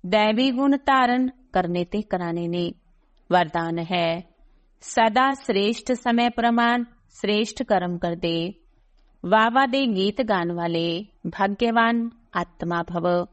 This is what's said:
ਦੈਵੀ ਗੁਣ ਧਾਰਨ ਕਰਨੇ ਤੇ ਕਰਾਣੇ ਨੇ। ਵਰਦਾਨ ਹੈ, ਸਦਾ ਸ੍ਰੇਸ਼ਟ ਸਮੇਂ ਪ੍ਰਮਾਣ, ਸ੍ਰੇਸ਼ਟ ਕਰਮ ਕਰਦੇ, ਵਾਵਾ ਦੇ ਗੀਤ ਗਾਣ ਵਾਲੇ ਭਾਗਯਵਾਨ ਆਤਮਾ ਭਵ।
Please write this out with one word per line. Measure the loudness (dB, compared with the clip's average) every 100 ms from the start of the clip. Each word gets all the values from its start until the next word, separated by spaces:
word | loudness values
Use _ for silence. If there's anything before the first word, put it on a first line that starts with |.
| 0
ਦੈਵੀ | 2 2 2 0
ਗੁਣ | 2 2 2
ਧਾਰਨ | 2 2 4 2 -2 -4 _
ਕਰਨੇ | -2 0 -2 -2
ਤੇ | -4
ਕਰਾਣੇ | -4 -4 -4 -4 -4
ਨੇ। | -4 -4 -8 _ _ _ _ _
ਵਰਦਾਨ | 2 2 -2 -4 -4
ਹੈ, | -4 -2 -2 -4 -8 _ _ _ _ _
ਸਦਾ | -6 2 2 4 2
ਸ੍ਰੇਸ਼ਟ | 0 -2 0 0 -2 -4
ਸਮੇਂ | -4 0 2 0
ਪ੍ਰਮਾਣ, | 0 0 2 2 0 -4 _ _
ਸ੍ਰੇਸ਼ਟ | -8 -2 0 -2 -4
ਕਰਮ | 0 0 0 -4
ਕਰਦੇ, | -4 -4 -2 -2 -4 -8 _ _ _ _ _ _ 2
ਵਾਵਾ | 4 4 2 2
ਦੇ | 2 0
ਗੀਤ | 0 0 -2
ਗਾਣ | -2 0 0
ਵਾਲੇ | -2 -2 -2 -2 -4 -8 _ -12
ਭਾਗਯਵਾਨ | -2 -2 0 0 2 2 0 -4 -10 _ -6
ਆਤਮਾ | -6 _ -4 -4
ਭਵ। | -4 -2 0 0 -2